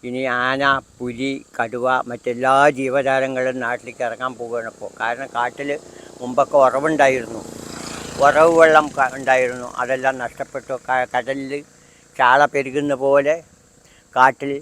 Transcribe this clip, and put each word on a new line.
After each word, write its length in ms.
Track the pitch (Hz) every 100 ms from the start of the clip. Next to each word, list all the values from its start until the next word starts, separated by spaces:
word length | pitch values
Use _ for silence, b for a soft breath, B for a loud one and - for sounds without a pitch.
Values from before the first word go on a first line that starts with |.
| 123
ഇനി 140 | 127 131 123
ആന, 180 | 127 135 139 135 - _
പുലി, 340 | 123 117 135 135 - -
കടുവ, 280 | 117 123 127 131 120
മറ്റെല്ലാ 440 | 120 - 120 131 135 143 131
ജീവജാലങ്ങളും 800 | 135 131 135 135 131 131 127 127 120
നാട്ടിലേക്ക് 380 | 120 117 117 120
ഇറങ്ങാൻ 240 | 110 127 120
പോവുകയാണ് 320 | 117 117 113
ഇപ്പോൾ. 180 | - 104 -
കാരണം 260 | 110 120 135 117
കാട്ടിൽ 360 | 120 123 143 147 - B B -
മുമ്പൊക്കെ 360 | 123 127 135 147 131
ഉറവുണ്ടായിരുന്നു, 760 | 123 151 156 139 131 110 113 - - - - - - - - 139
ഉറവ് 280 | 143 165 165
വെള്ളം 260 | 160 156 151 143
ക-, 120 | 131 131
ഉണ്ടായിരുന്നു, 500 | 131 131 127 123 123 -
അതെല്ലാം 340 | 123 131 131 131
നഷ്ടപ്പെട്ടു. 480 | 123 - 135 139 - 131 -
ക-, 220 | 131 123 127
കടലിൽ 360 | 123 135 135 143 143 b b b b -
ചാള 200 | 127 135 147
പെരുകുന്ന 380 | 143 135 135 143 135
പോലെ 320 | 139 139 143 165 156 _ _ _ b b b 127
കാട്ടിൽ 360 | 131 127 139 139